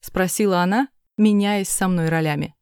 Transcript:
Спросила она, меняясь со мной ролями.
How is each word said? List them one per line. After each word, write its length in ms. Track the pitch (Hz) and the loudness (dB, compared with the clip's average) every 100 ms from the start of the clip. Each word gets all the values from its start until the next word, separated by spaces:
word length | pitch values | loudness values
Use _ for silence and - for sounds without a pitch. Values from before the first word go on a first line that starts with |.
Спросила 600 | - - 185 - 208 180 | -6 -2 -2 0 0 2
она, 280 | 175 208 269 _ _ - | 0 0 -2 _ _ 2
меняясь 520 | 214 208 202 208 190 | 2 4 0 -2 -4
со 200 | - 190 | -2 0
мной 200 | 180 165 | 0 0
ролями. 460 | 165 156 147 156 _ | 0 0 -2 -6 _